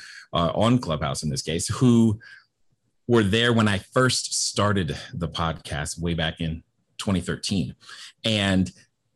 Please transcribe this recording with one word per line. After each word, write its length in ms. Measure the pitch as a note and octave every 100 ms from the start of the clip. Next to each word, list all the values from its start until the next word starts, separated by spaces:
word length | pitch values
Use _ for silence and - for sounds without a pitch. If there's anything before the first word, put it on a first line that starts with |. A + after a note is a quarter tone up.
| - - -
uh, 180 | E2 E2+ -
on 220 | A2 B2+
Clubhouse 440 | G#2 D2+ D2 C#2
in 60 | D#2
this 120 | C2+
case, 280 | - E2 -
who 500 | G#2 B2+ A#2 A2+ G#2+ - - _ _ _ _ _ _ -
were 160 | A#2+
there 300 | G2+ A2 A#2+
when 160 | A#2 G#2+
I 80 | G2
first 720 | - C3 B2+ - - - -
started 480 | - G2+ G2+ D#2+ C#2 -
the 160 | - E2
podcast 720 | - E2 D2+ - C#2+ D#2 -
way 140 | E2+ E2
back 260 | D#2+ E2
in 220 | E2 D#2+ - _ _ -
twenty 240 | - F#2
thirteen. 540 | - D#2+ - G2+ C2+ - - - - - A2+
And 440 | G#2+ G2 F#2 F#2 - _ _ _